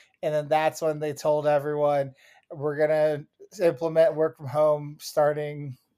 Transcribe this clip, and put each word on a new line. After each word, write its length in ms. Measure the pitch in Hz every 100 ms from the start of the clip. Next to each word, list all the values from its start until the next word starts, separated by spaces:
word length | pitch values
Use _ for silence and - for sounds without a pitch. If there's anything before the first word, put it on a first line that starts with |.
| _ _
And 100 | 165
then 140 | 151 147
that's 340 | 156 156 156
when 160 | 160 151
they 140 | 151
told 320 | 139 156 151 147
everyone, 680 | 147 143 147 147 143 139 131 _ _ _
"We're 280 | - 147 147
gonna 460 | 151 156 151 147 151 _ - -
implement 540 | 175 165 165 160 160 147
work 200 | 160 -
from 100 | 143
home 500 | 151 151 151 147 151
starting, 800 | - - 147 147 147 147 143 127 _